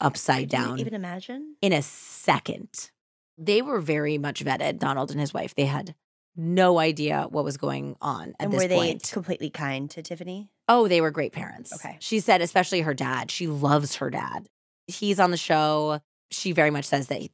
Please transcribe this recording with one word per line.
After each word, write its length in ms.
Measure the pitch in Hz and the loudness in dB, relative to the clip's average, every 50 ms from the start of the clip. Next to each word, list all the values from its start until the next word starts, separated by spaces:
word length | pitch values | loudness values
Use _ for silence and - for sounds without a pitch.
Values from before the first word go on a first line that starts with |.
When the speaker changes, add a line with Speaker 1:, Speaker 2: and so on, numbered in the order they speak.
Speaker 1:
upside 480 | - 139 - - - - 131 131 127 - | 0 0 0 0 0 0 0 0 0 -2
Speaker 2:
Can 100 | 135 127 | -2 -2
you 40 | 120 117 | -2 -2
Speaker 1:
down 100 | 123 127 | -4 -4
Speaker 2:
even 140 | 113 - 220 | -6 -6 -6
imagine? 600 | 202 180 175 175 185 - - 247 277 302 311 294 - | -8 -8 -8 -10 -10 -12 -12 -12 -12 -12 -12 -6 0
Speaker 1:
in 140 | 202 196 175 | 2 2 2
a 80 | 147 | 2
second. 1080 | 143 - - - - - - - - - 143 - - - - - - - - - - - _ _ _ _ _ _ _ _ _ | 0 -2 -6 -8 -8 -8 -8 -2 2 2 2 2 2 -6 -10 -10 -10 -14 -12 -14 -14 -14 _ _ _ _ _ _ _ _ _
They 240 | - 160 180 208 226 | -6 0 2 2 2
were 200 | 254 294 269 202 | 2 2 -2 -2
very 360 | 156 147 151 151 147 147 151 | 0 0 0 0 2 0 0
much 260 | 147 143 147 - - | 0 -2 -2 -4 -2
vetted, 360 | 143 139 131 - 143 143 135 - | -2 -2 0 0 0 -2 -2 -2
Donald 320 | - 143 139 135 135 139 | -2 -2 0 0 -2 -2
and 100 | 139 147 | -2 -2
his 140 | 147 139 - | -2 -2 -2
wife. 200 | - - - - | -6 -6 -4 0
They 120 | - 143 | 0 0
had 280 | 135 139 139 202 175 156 _ _ _ _ _ _ _ - | 0 0 -2 -6 -8 -14 _ _ _ _ _ _ _ -10
no 440 | 170 165 165 175 185 185 180 175 165 | -6 -2 0 4 6 6 6 6 6
idea 480 | 160 160 156 151 147 147 151 143 143 - | 4 2 2 0 -2 0 0 -2 -2 -2
what 160 | - 151 143 | -2 -2 -2
was 140 | 151 139 135 | -2 -4 -4
going 380 | 143 143 139 139 139 143 139 - | -4 -4 -4 -4 -6 -8 -10 -6
on 300 | - 147 123 - 80 - - - | -4 -4 -4 -4 -8 -12 -10 -6
at 40 | - | -4
Speaker 2:
And 80 | 202 | -2
Speaker 1:
this 100 | 202 190 | 2 2
Speaker 2:
were 60 | 185 180 | 2 4
they 80 | 180 175 170 - | 2 2 2 0
Speaker 1:
point. 180 | - - - - | -2 -4 -6 -6
Speaker 2:
completely 380 | - 202 175 185 180 - - 151 | -6 -6 -4 -6 -6 -6 -6 -8
kind 400 | - - 151 139 135 135 139 143 | -6 -6 -4 -4 -4 -4 -6 -8
to 100 | - 165 | -10 -12
Tiffany? 480 | 156 - 175 160 175 180 180 196 208 - _ _ - | -12 -12 -12 -12 -10 -12 -12 -12 -14 -16 _ _ 2
Speaker 1:
Oh, 220 | - 233 247 226 196 | 4 6 6 6 6
they 140 | 180 170 | 6 6
were 80 | 160 156 | 4 4
great 220 | 147 160 143 - | 2 0 -4 -4
parents. 420 | - - - - - - - - - | -4 -8 -10 -10 -12 -12 -10 -10 -8
Speaker 2:
Okay. 240 | 151 - 139 - - | -8 -8 -10 -12 -10
Speaker 1:
She 200 | - - 226 214 | -6 -2 -2 0
said, 200 | - - 196 180 | 4 4 4 4
especially 400 | 170 165 - 190 180 - 196 175 | 4 4 2 2 2 2 0 0
her 140 | 156 156 139 | 0 0 0
dad. 360 | 131 143 127 127 123 120 - | -2 -2 -2 -2 -4 -4 -6
She 160 | - - 180 | -6 -4 -4
loves 500 | 160 147 143 147 143 147 151 143 135 - | -4 -2 2 4 4 4 4 4 0 -4
her 120 | - 143 139 | -4 -6 -4
dad. 400 | 127 - - 64 - - - - _ _ _ _ _ _ - | -4 -4 -6 -6 -8 -10 -10 -12 _ _ _ _ _ _ -16
He's 340 | - 185 - 208 202 196 196 | -12 -8 -2 0 2 4 6
on 120 | 190 175 | 4 4
the 40 | 175 | 4
show. 640 | 160 - - 160 156 151 151 151 151 151 151 151 147 _ _ _ _ _ - | 0 2 2 2 4 4 4 2 2 0 0 -2 -4 _ _ _ _ _ -12
She 220 | - - - 190 | -8 -6 -4 0
very 180 | 170 170 151 151 | 2 4 4 4
much 160 | 147 143 143 | 4 0 -2
says 220 | - - 139 131 - | 0 0 0 0 -2
that 120 | 139 - - - | -6 -6 -8 -6